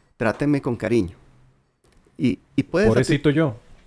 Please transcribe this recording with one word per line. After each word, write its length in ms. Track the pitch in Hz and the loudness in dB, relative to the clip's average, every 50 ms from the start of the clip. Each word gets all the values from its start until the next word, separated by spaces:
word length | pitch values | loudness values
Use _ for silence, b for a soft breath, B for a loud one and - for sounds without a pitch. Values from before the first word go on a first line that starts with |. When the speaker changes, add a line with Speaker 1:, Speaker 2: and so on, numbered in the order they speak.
| b b b | b b b
Speaker 1:
tráteme 440 | _ 117 110 - - 143 147 147 139 | _ -4 -2 -2 -2 0 0 0 0
con 140 | - 135 117 | -2 -4 -4
cariño". 400 | - 110 98 120 117 95 85 - - - - _ _ _ _ _ _ _ _ _ _ _ _ _ _ _ _ _ | -4 -2 0 0 0 0 -2 -8 -16 -20 -20 _ _ _ _ _ _ _ _ _ _ _ _ _ _ _ _ _
Y, 220 | - - 123 - - _ _ _ | -2 -2 -2 -2 -4 _ _ _
y 80 | - - | -6 -6
puede 240 | - - 175 208 | -2 -2 2 2
Speaker 2:
Pobrecito 420 | 220 - 123 127 - 147 143 - 151 | 4 4 2 2 2 0 0 0 0
Speaker 1:
satis- 40 | 139 | 2
Speaker 2:
yo. 220 | 160 165 139 107 - - - - - _ | 2 0 -2 -2 -6 -14 -20 -20 -20 _